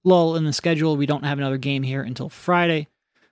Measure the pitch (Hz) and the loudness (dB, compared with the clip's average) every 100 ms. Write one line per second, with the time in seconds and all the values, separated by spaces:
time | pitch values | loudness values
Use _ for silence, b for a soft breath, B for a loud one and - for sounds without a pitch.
0 | 180 180 165 165 156 - 170 160 160 147 | 4 6 4 2 0 0 0 0 0 0
1 | 143 147 143 139 139 135 135 139 131 135 | 0 -2 -2 -2 -2 -2 -2 -2 -2 -4
2 | 127 127 - - - 175 170 156 151 _ | -6 -8 -10 -6 0 2 2 0 -4 _
3 | _ _ _ | _ _ _